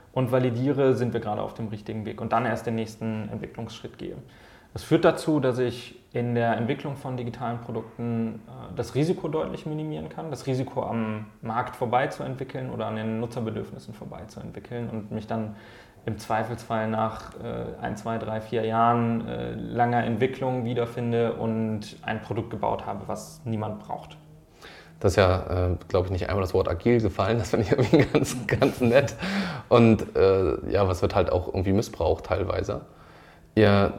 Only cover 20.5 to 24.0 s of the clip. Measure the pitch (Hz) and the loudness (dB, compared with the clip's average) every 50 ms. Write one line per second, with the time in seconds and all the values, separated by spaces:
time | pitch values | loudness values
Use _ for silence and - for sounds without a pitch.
20.5 | 127 127 117 117 123 120 117 120 - 127 120 117 117 117 117 113 - - 113 113 | -2 -2 -2 -2 0 0 -2 -2 -2 -4 -2 0 2 2 2 2 0 0 -2 0
21.5 | 110 110 113 110 110 107 107 - - - - - 110 110 - - 104 110 110 - | 0 0 0 0 -2 -4 -6 -10 -14 -10 -6 -6 -6 -4 -4 -4 -4 -4 -4 -4
22.5 | - - - 110 107 104 - 107 104 101 104 - - - - - - - - 117 | -4 -2 -2 0 0 -2 -4 -6 -8 -6 -6 -6 -8 -8 -8 -12 -16 -10 -6 -4
23.5 | 113 107 107 107 104 104 - - - - | -4 -2 -4 -4 -6 -8 -10 -10 -10 -10